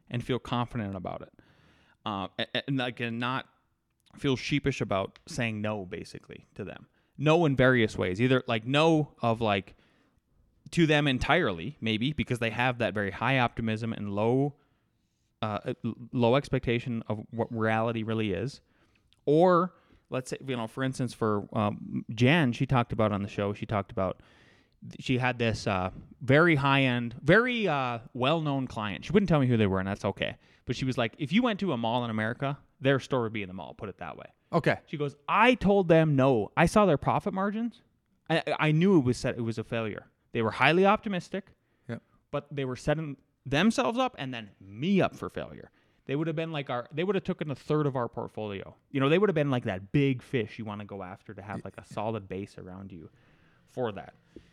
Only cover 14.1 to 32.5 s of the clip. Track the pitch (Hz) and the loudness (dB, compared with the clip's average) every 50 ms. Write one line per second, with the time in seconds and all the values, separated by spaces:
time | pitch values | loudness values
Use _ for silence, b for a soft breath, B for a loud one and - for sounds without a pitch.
14.1 | 101 104 107 117 123 135 139 147 139 _ _ _ _ _ _ _ _ _ _ _ | -4 0 0 2 2 2 0 -2 -4 _ _ _ _ _ _ _ _ _ _ _
15.1 | _ _ _ _ _ - 113 107 104 - - - 120 - - 117 - - 123 113 | _ _ _ _ _ -8 -6 -4 -4 -4 -4 -6 -8 -6 -6 -6 -6 -8 -10 -6
16.1 | - 131 120 113 123 143 143 - - 131 - 135 117 117 - - 117 113 - - | 0 2 4 4 4 4 2 0 -4 -2 0 0 -2 -2 -2 -4 -6 -6 -4 -6
17.1 | 110 107 - - - 113 117 - 117 113 110 110 110 113 113 117 117 113 107 110 | -6 -6 -8 -8 -4 -4 -4 -4 -2 -2 0 0 2 2 0 0 -2 -4 -4 -2
18.1 | 110 110 107 104 92 92 101 139 - - _ _ _ _ _ _ _ _ _ _ | -2 -2 -2 -2 -2 -2 -4 -6 -8 -10 _ _ _ _ _ _ _ _ _ _
19.1 | _ _ - - 147 156 175 185 180 170 180 180 - b b b b b b b | _ _ 0 2 4 6 6 6 6 4 2 0 -4 b b b b b b b
20.1 | - 131 127 - 160 - 135 135 131 120 113 110 - 131 131 131 131 - 131 117 | -6 -6 -6 -6 -10 -10 -8 -6 -6 -4 -6 -6 -6 -4 -4 -4 -2 -2 -4 -6
21.1 | - - 117 110 107 104 101 - - 113 107 107 - - - - - 127 - - | -4 -2 0 0 0 0 -2 -4 -2 -2 0 0 -2 -4 -8 -8 -8 -8 -8 -6
22.1 | 123 110 123 127 156 175 151 123 117 - 135 - 139 123 117 - - 110 110 104 | -2 2 4 4 6 6 4 2 0 0 -2 0 2 2 0 0 0 0 0 0
23.1 | 101 98 101 101 - - 101 101 101 - 110 - 113 101 98 - - 95 95 92 | 0 -2 -4 -6 -4 -4 -2 -2 -4 -6 -6 -4 -4 -4 -4 -4 -4 -4 -2 -2
24.1 | - - b b b b b b b b b b b b - 117 - - - - | -4 -6 b b b b b b b b b b b b -18 -16 -14 -10 -4 -2
25.1 | 131 120 127 127 127 117 120 113 104 - - 117 101 92 92 92 - - - - | -2 0 0 0 0 0 0 0 0 -2 -2 -2 -2 -2 -2 -4 -6 -10 -18 -20
26.1 | - - - 117 135 147 170 175 160 135 139 139 139 139 135 131 120 120 120 120 | -20 -6 2 4 6 6 8 6 6 4 4 4 4 4 4 2 2 0 -2 -4
27.1 | 120 - - 135 175 220 240 254 247 233 214 180 151 139 131 123 120 113 - - | -8 -4 2 4 6 6 6 2 0 0 0 0 0 0 -2 -2 -4 -6 -8 -10
28.1 | - 123 123 135 160 170 156 147 139 135 131 123 - 117 107 104 92 - - - | -6 -2 0 0 2 0 0 -2 -2 -2 -4 -4 -6 -6 -6 -6 -6 -6 -4 2
29.1 | 151 214 202 160 170 147 135 123 123 110 107 95 95 95 95 98 101 - - 104 | 4 4 4 6 4 4 4 4 4 4 4 4 2 0 0 -2 -4 -4 -4 -4
30.1 | 95 - - - - - b b b b b - 127 - 139 131 120 - 117 113 | -2 -2 -4 -4 -6 -8 b b b b b -8 -6 -4 -2 -4 -2 0 -2 -2
31.1 | - - 147 120 160 226 247 247 214 185 202 185 139 117 117 113 117 127 120 117 | -4 -6 -4 0 2 2 2 2 0 -2 -2 -2 -2 -2 -2 -2 0 -2 -2 -2
32.1 | 110 110 107 110 120 - 143 139 | -2 -2 -2 -2 -4 -4 -4 -6